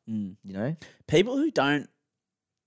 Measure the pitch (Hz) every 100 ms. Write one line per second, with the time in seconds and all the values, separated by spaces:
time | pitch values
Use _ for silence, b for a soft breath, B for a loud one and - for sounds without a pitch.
0 | - 107 98 98 98 95 120 165 B B
1 | - 170 214 269 311 151 139 147 - _
2 | _ _ _ _ _ _